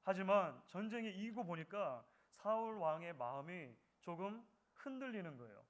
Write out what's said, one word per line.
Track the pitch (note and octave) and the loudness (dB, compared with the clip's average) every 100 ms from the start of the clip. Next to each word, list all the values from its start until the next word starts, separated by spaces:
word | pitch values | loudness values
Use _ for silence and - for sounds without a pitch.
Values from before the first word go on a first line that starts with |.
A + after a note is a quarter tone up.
하지만 | - F#3 F#3+ G3+ E3+ B2 - | 2 2 8 8 6 0 -8
전쟁이 | F3+ A3 A#3 A3 | -4 -2 0 -2
이기고 | F#3 A3 A3 | -2 -4 -4
보니까 | F#3 E3 D#3+ G3+ F3 B2 - _ _ | -2 -4 -4 0 0 -2 -8 _ _
사울 | - G3+ A3 A3+ G#3+ | -4 2 2 2 2
왕의 | D#3+ D#3 E3+ | 2 2 -2
마음이 | D3+ A#2+ C#3 D3+ F3+ C3+ A2+ _ _ | -4 -2 -2 -4 -6 -8 -14 _ _
조금 | - E3+ G3 A3 A#3 _ _ | -8 -2 -2 -4 -12 _ _
흔들리는 | - C#4 C4 C4 G#3+ F3 C3+ | -10 -8 -4 -4 -2 -4 -8
거예요. | A#2 G2+ | -12 -16